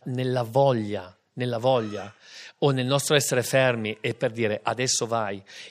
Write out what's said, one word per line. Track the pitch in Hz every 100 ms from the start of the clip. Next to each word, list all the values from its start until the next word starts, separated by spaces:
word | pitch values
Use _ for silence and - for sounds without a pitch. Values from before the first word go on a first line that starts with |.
| -
nella | 127 127 127
voglia, | 117 123 139 120 104 101 92 - _
nella | - 123 117
voglia, | 131 127 110 101 101 - - - - -
o | 147
nel | 131 127
nostro | 139 - 151
essere | - 127
fermi | 113 135 131 117 107 107
e | 127
per | - 127
dire: | 113 107 104
"Adesso | 113 113 131 - 117
vai", | 113 104 98 - - -